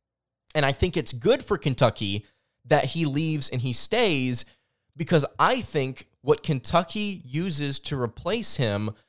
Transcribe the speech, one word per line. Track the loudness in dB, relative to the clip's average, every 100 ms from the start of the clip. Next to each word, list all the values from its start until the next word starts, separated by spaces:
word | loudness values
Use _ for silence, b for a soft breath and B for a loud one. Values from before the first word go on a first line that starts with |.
| _ _ _ _ _
And | 0
I | 0
think | 2 0 0
it's | -4
good | 0 2 2
for | 2 -2
Kentucky | 0 4 4 4 -2 -4 b b b _ 2
that | 2 2
he | 0 0
leaves | 0 0 -2 -2
and | -2
he | -2
stays, | -2 0 2 2 2 0 -2 b b b b _ -10
because | 0 2 2 2
I | 2 2
think | -2 -4 -4 -6 -16 _
what | 0 0
Kentucky | 0 -2 0 0 0 -2 -4 -6 -6
uses | -4 -2 -2 -2 -4
to | -4 -4
replace | -4 -4 -4 -2 -2 0
him | 0 0 -2 b